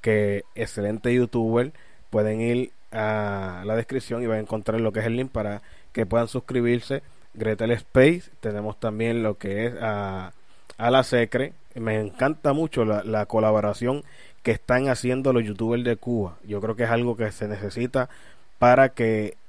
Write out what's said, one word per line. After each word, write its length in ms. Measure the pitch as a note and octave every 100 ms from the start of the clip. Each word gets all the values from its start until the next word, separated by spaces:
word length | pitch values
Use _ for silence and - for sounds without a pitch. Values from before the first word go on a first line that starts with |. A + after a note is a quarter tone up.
que 440 | - G#2+ G#2 G2+ - -
excelente 580 | A2 - G2+ G#2+ B2
youtuber. 580 | B2 A#2+ A#2+ A2+ A#2 B2+ - - - -
Pueden 300 | A2 G#2+ G#2+
ir 300 | A#2 A#2+ B2+ - -
a 720 | A2 G#2+ G#2+ G#2 G2+ F#2+ F2+ G2
la 80 |
descripción 480 | A2 A#2 C3+ - A#2
y 40 | A#2+
van 120 | A2
a 40 |
encontrar 380 | G#2+ A2 G#2 A2+
lo 120 | A2+
que 80 | G#2
es 60 | A2
el 100 | A#2
link 140 | C3
para 320 | A#2 G#2 G#2 - - -
que 140 | - G2+
puedan 220 | A#2 A#2
suscribirse. 720 | B2+ - B2 A#2+ A#2+ - C3+ - - -
Gretel 380 | - A2 G#2+ A2+
Space. 580 | A#2+ - C3 C3+ F3 - -
Tenemos 400 | A2+ G#2 G#2+ G#2
también 460 | A#2 G#2+ A2+ A#2
lo 120 | A2 G2
que 300 | G2+ G2+ A#2
es 80 | B2
a, 520 | A2+ G#2 G2 F#2+ F#2 - - - - -
a 120 | A#2
La 120 | C3
Secre. 500 | B2+ B2 A#2 A#2+ C#3 - -
Me 240 | - A2 G#2+
encanta 540 | G#2 F#2 C3 D#3 D3+
mucho 320 | C#3 D#3+ -
la, 180 | A2 G#2
la 240 | G2+ G#2+ G#2
colaboración 760 | A2+ A2 G#2+ G#2 G2+ A#2+ C#3 - - - -
que 80 | -
están 360 | A2 - B2+ C3+
haciendo 440 | B2 B2 B2+ C3+
los 120 | B2
youtubers 380 | A2 G#2 A2+ A#2+
de 140 | A#2+ A2+
Cuba. 400 | - A#2+ G2 E2
Yo 160 | G2+ G#2
creo 160 | G#2+ A2
que 80 |
es 60 | A#2
algo 260 | A#2+ A#2+ A2+
que 160 | A2
se 160 | - G#2
necesita 600 | G#2 G2+ B2 B2 C3 B2+ - - - - -
para 300 | A#2+ B2+ C3
que 460 | - A2+ A2 G#2+ -